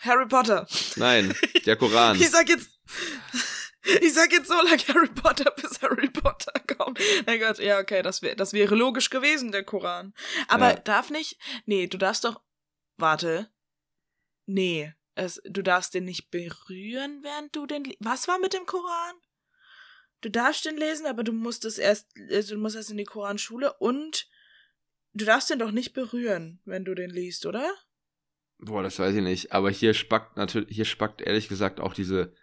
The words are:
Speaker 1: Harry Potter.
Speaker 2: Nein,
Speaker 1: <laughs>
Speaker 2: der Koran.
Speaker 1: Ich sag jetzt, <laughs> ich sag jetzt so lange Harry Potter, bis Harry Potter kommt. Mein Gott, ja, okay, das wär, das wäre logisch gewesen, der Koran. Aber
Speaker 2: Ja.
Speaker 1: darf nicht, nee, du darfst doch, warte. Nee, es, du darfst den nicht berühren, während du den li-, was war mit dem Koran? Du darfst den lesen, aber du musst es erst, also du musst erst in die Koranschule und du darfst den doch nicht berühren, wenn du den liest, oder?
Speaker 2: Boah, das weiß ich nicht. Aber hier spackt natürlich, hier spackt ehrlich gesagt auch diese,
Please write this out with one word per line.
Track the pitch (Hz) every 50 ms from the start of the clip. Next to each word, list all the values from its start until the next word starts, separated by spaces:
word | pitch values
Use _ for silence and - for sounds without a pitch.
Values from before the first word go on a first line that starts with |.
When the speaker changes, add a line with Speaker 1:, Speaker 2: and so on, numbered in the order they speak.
Speaker 1:
Harry | - 247 247 240 254
Potter. | 220 262 254 240 226 208 170 143 - - - - - -
Speaker 2:
Nein, | - 117 123 123 113 98 95 - - - -
Speaker 1:
<laughs> | - - -
Speaker 2:
der | 107 113
Koran. | - 131 110 107 117 117 113 104 92
Speaker 1:
Ich | - -
sag | - 330 330
jetzt, | - 339 262 - - _ _ _
<laughs> | - - - 349 339 294 254 - - - 247 - - - - - - - _ - 392 381 -
ich | - 320 285
sag | 320 330 -
jetzt | 349 349 269
so | - 339
lange | 339 330 339 330 269 -
Harry | - 269 339 330 226
Potter, | - - - 320 - - 269 277 - -
bis | - - 262 -
Harry | 269 262 262 - 254 254
Potter | - 320 - 277 - - - - - 277 - - 269
kommt. | - - - 247 - 392 427 403 359 214
Mein | 226 233 226
Gott, | 220 220 214 -
ja, | - 202 202 196
okay, | 196 - 214 185 185
das | 185 190 -
wär, | - - -
das | - 196 196 -
wäre | 208 202 196 214
logisch | 226 240 262 226 262 247 -
gewesen, | - 262 262 294 311 294 254 226
der | 196 196 190
Koran. | - 220 190 170 180 175 175 185 196 - - - - - 320 277
Aber | - 220 233 254 247 -
Speaker 2:
Ja. | -
Speaker 1:
darf | - 220 208 220 - -
nicht, | 294 320 320 - - - - 277 269 233 -
nee, | - 208 190 180
du | 175 -
darfst | 185 190 190 220 - -
doch, | 233 226 - _ _ _ _ _ _ _ _ _ _ _
warte. | - 165 160 156 151 170 165 160 175 220 - _ _ _ _ _ _ _ _ _ _ _ _ _ _ _ _ _ _ _
Nee, | - 190 190 185 180 170 156 147 156 156 _ _ _ _
es, | - 185 175 - - - -
du | 180 202 190
darfst | 185 180 185 180 - -
den | 185 180
nicht | 180 175 - - _
berühren, | - 175 175 170 - - - - 185 185 196 214 240 262 277 285 294 277 285
während | 285 294 294 302 294 -
du | 302 294
den | 269 294 294 277
li-, | 269 - -
was | 208 226 254 262 -
war | - 359
mit | 370 370 370 381
dem | 370 359
Koran? | - - 359 349 359 349 339 339 349 359 349 _ _ _ _ _ _ _ _ _ _ - - - - - _ _ _ _ _
Du | - 226
darfst | 196 233 240 277 302 - -
den | 311 311
lesen, | 302 311 311 320 302 320
aber | 285 247 226 226
du | 226 226
musst | 226 226 233 240 - -
es | 220 214 -
erst, | - 202 208 - - _ _ - 196 -
also | - 202 208 196 214
du | 214
musst | 214 220 214
erst | 226 208 -
in | 208
die | 208 202
Koranschule | - - 220 202 202 202 208 - - 226 240 277 - - -
und | - 226 254 285 311 320 311 - - - _ _ _ _ _ _ _ _ _ _ _ _ _ _ _ _ _
du | 208 220
darfst | 214 220 269 - -
den | 320
doch | 247 226 214
nicht | 208 240 247 - -
berühren, | 262 254 226 - 240 240 226 196 170 165 160 170 180 _
wenn | 196 185 190 190
du | 185 185
den | 180 180 180
liest, | 175 180 180 180 175 - -
oder? | - 185 226 277 349 392 392 _ _ _ _ _ _ _ _ _ _ _ _ _ _ _ _
Speaker 2:
Boah, | - 107 107 101 95
das | 95 - -
weiß | 92 95 98
ich | 107 95
nicht. | 90 92 92 - -
Aber | - 98 95 101
hier | 98 - 113 110 107
spackt | - - - 113 110 - - _
natürlich, | - 101 98 - 113 - - 107
hier | 107 110
spackt | - - - 104 107 - -
ehrlich | - - 104 110 107 -
gesagt | 101 95 101 95 95 -
auch | 78 92 92
diese, | - 95 90 95 92 87 87 - _